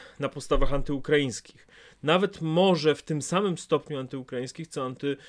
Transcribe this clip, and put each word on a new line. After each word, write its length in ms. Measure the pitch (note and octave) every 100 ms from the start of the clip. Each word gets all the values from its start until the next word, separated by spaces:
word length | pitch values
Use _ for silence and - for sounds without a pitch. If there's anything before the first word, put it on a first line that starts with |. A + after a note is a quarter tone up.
| - -
na 100 | C#3
postawach 440 | - - C#3 C3+
antyukraińskich. 920 | C#3 - C#3+ C#3+ D3+ C#3 G#2+ - - _ - - _
Nawet 380 | C#3+ F3+ G3 -
może 540 | D#3+ D#3+ F#3+ E3+ D#3
w 80 | C#3+
tym 200 | - D#3
samym 360 | - F3 G#3 E3+
stopniu 400 | - D3 - C#3+
antyukraińskich, 720 | C3 C3+ B2+ B2+ C3 - D#3+
co 160 | D3+
anty-, 320 | B2+ B2 C#3+ C#3